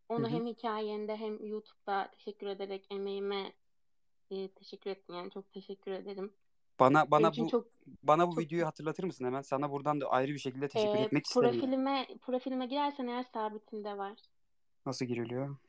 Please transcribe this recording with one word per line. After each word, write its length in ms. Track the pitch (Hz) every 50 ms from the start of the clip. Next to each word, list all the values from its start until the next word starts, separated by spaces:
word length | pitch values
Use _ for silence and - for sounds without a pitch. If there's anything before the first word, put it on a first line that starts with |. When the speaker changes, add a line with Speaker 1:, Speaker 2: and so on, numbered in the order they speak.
| _ -
Speaker 1:
Onu 160 | 226 233 -
Speaker 2:
Hı 60 | 226
hı. 40 | 233
Speaker 1:
hem 120 | 233 233
hikayende 680 | 240 220 - - 233 214 214 214 208 208 208 214 208 214
hem 300 | 214 220 214 214 214 220
YouTube'da 640 | 208 214 214 214 - - _ _ - 202 196 - - -
teşekkür 300 | - - - 202 - -
ederek 400 | 202 196 190 202 196 196 190 190 _
emeğime, 600 | 196 196 196 202 196 196 196 196 202 196 196 - - _ _ _ _ _ _ _ _ _ _ _ _ _ _ _
e, 180 | 196 190 190 190
teşekkür 420 | - - 196 - - 196 - 196
ettim. 240 | 190 196 _ - 175
Yani 160 | 175 180 196
çok 220 | - 196 196 - _
teşekkür 380 | 202 190 - 196 196 _ - 190
ederim. 400 | 185 185 202 196 196 190 208 - _ _ _ _ _ _ _ _ -
Speaker 2:
Bana, 300 | 127 127 139 156 151 147
bana 100 | 147 151 151
Speaker 1:
Benim 100 | 160 151
için 120 | - -
Speaker 2:
bu, 60 | -
Speaker 1:
çok, 160 | - 240 233 - - _ _ - - - -
Speaker 2:
bana 240 | 139 151 156 175 175
bu 20 |
Speaker 1:
çok 80 | 170 165
Speaker 2:
videoyu 280 | 165 147 165 170 165
hatırlatır 380 | 156 - - 151 156 151 - 180
mısın 200 | 185 151 - 127
hemen? 180 | 123 127 139 135
Sana 280 | - 139 135 147 147
buradan 300 | 139 143 135 151 151 147
da 100 | 135 -
ayrı 220 | - 127 131 139 147
bir 60 | 139
şekilde 300 | - 135 123 131 143 139
teşekkür 300 | - 220 214 208 208 214
Speaker 1:
Ee, 40 | 220
Speaker 2:
etmek 240 | - - 147 -
isterim 200 | - - 247 240
yani. 140 | 240 247 -
Speaker 1:
profilime, 460 | - 254 262 262 262 269 277 269 247 - - - -
profilime 440 | - 247 254 - 269 262 254 254
girersen 400 | 233 262 285 294 285 285 285 254
eğer 180 | 240 240 247 254 - -
sabitinde 640 | 226 214 220 214 214 - - - 214 208 208 202 202
var. 200 | 196 196 214 - - _ _ _ _ _ _ _ _ _ _ _ _
Speaker 2:
Nasıl 180 | 139 127 - 131
giriliyor? 500 | 120 120 117 120 113 120 127 135 139 143 - _